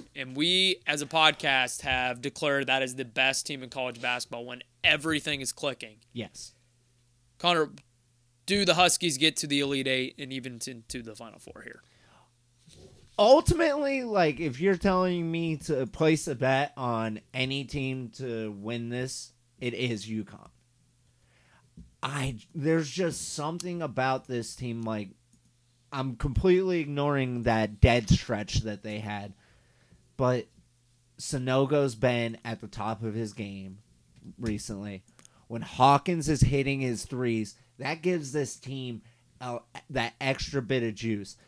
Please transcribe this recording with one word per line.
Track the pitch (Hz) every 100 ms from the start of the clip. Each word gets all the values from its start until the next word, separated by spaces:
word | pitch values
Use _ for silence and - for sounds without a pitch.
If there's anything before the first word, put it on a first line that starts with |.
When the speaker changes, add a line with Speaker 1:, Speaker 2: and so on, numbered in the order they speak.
| -
Speaker 1:
and | 139 131
we, | 135 170 185 190 -
as | - 147
a |
podcast, | 143 160 156 151 147 131 127 -
have | 143 127 127 123
declared | 127 - 151 139 131
that | 135
is | 131
the | 131
best | 123 131 131 131 -
team | 139
in | 127
college | 135 127 117
basketball | 123 123 - 120
when | 123 123 - _
everything | 170 151 156 151 156 143
is | 127
clicking. | - 143 123 110 107 _
Speaker 2:
Yes. | 117 101 - - _ _ _ _ _ _ _ _ -
Speaker 1:
Connor, | 175 170 147 - - _ _ _ _ _
do | - 202
the | 180
Huskies | 165 180 - 175 131
get | 156 -
to | 151
the | 143
Elite | 139 135 135
Eight | 131 131 -
and | 135
even | 131 127 120
to, | - 117 113
to | 127
the | 113
Final | 107 113 -
Four | - -
here? | - - _ _ _ - _ _ _ _ - - - - - -
Speaker 2:
Ultimately, | 214 294 - 330 320 285 277 269
like, | 240 202 156 139
if | 160 127
you're | 190
telling | 180 196 185 185 175 165
me | 165 165 151
to | - 135 120
place | - 160 156 -
a |
bet | 120 131 135 147
on | - 123 113 113 107 _
any | 127 131 135
team | 127 147 131 131 117 -
to | 127 113 110
win | 101 107 120 117
this, | 123 127 - - _ _ -
it | 123
is | 117 127 107
uconn. | 107 110 101 - - _ _ _ _ _ _ _ _ _ _ _ _ - - -
I, | 139 143 131 110 -
there's | 165 151 165 143
just | 151 170 - -
something | - 151 175 180 175
about | 151 113 131 131 -
this | 120 113
team, | - 123 117
like, | 113 107 98 - _ _ _ _ _ _ -
I'm | 139 135 120
completely | 147 - 190 180 190 175
ignoring | 143 143 143 139 127 123
that | 117 110 107 107
dead | 127 120 104
stretch | - - 107 104 -
that | 107 101
they | 107 107
had, | 107 104 101 - _ _ _ _ _ _ _ -
but | 127 123 - _ _ _ _ _ _ -
Sanogo's | - 139 127 131 135 147 135
been | 110 127 120 117 113
at | 117 117
the | 101
top | - 104 110
of | 113
his | 110 110
game | 110 101 98 95 98 _ _ _ - 92 -
recently. | 117 104 - 101 101 95 _ _ - _ -
When | 113
Hawkins | - - 135 143 - 170 143
is | 147
hitting | - 143 135 135
his | 127 110
threes, | - 127 123 113 104 - _ -
that | 143 160
gives | 175 175 139
this | 147 131 -
team, | 123 135 127 113 - _ _ -
uh, | 123 120 _ - -
that | 131 117 -
extra | 135 135 - 139
bit | 113 131
of | 117
juice. | 104 113 101 98 -